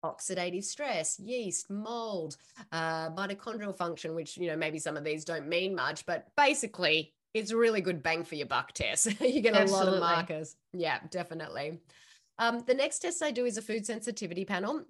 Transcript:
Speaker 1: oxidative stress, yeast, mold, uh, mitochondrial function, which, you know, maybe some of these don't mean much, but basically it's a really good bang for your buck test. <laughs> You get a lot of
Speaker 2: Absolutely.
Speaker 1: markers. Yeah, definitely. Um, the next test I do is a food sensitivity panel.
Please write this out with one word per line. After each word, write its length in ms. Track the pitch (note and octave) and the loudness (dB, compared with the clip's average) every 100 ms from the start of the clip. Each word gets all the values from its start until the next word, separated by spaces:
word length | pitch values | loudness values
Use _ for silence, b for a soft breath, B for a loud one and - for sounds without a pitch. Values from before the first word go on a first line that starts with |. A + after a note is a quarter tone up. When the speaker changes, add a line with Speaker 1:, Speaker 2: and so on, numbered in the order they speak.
Speaker 1:
oxidative 580 | E3 - - F#3 F3+ F3 | -6 -6 -4 -2 0 -2
stress, 560 | G3+ - C#4+ G3 D#3+ - | -4 -6 -2 0 0 -4
yeast, 500 | G3+ B3 G#3 - - | -4 -4 -2 -4 -4
mold, 680 | G3 G#3+ A#3 A3+ G3 D#3+ - B B A3 | -6 -4 -4 -4 -4 -6 -8 B B -6
uh, 400 | E3 D#3+ D#3+ D#3+ | -2 0 0 -4
mitochondrial 680 | E3 G3 G3+ - A3 G#3 F#3+ | -4 -4 -4 -6 -6 -6 -2
function, 380 | E3+ D#3+ E3 | -4 -2 -4
which, 220 | E3 D#3+ - | -4 -6 -4
you 100 | F3 | -2
know, 100 | D#3 | 0
maybe 220 | D#3+ D#3 | -2 -2
some 180 | D3+ D3+ | -4 -4
of 60 | |
these 220 | D3+ D#3 | -2 -4
don't 240 | D#3 E3 C#3+ | -4 -6 0
mean 260 | F3 F#3+ | 0 0
much, 320 | F#3 C3+ D#3 - | 0 -2 -2 -4
but 220 | E3+ - - | -6 -4 4
basically 760 | C#4+ D4+ G#3+ - F3 D#3 D#3 _ _ | 4 4 -2 0 4 4 2 _ _
it's 160 | A3 G#3 | -4 0
a 60 | A3+ | 4
really 240 | A#3 A3 | 6 4
good 240 | F3+ E3+ | 0 0
bang 180 | E3 D#3+ | 0 0
for 140 | E3+ D3+ | -2 -6
your 100 | C#3 | 0
buck 240 | B2+ - | 0 -2
test. 360 | - A#2+ C#3+ A3+ | -4 -2 2 2
<laughs> 140 | G#3 | 4
You 200 | C4 C4 | 2 4
get 140 | A3+ | 6
a 100 | G#3 | 6
lot 240 | G3 F#3+ F#3+ | 6 6 6
of 60 | |
Speaker 2:
Absolutely. 60 | F#3+ | 4
Speaker 1:
markers. 560 | E3+ E3+ F3 D#3 D#3 - _ | 4 4 2 -4 -6 -12 _
Yeah, 280 | F#3 D#3+ C3+ E3 | -2 0 0 -4
definitely. 680 | F#3 F3 E3 D3+ A#2 D3 E3 _ B B B B - | -6 -6 -8 -8 -6 -6 -8 _ B B B B 0
Um, 220 | A#3 A#3 A#3+ | 0 2 2
the 60 | |
next 260 | B3+ C#4+ - | 2 4 0
test 200 | F4 F4 | -4 0
I 120 | D4+ | -2
do 140 | A#3+ B3 | 0 0
is 100 | G#3+ | -2
a 60 | |
food 220 | G#3+ A3 | -4 -4
sensitivity 600 | G#3 A3 A3 G#3 F#3+ F3 | -4 -4 -4 -6 -4 -4
panel. 400 | F#3+ F#3+ G3+ D4+ - | -2 0 0 -2 -6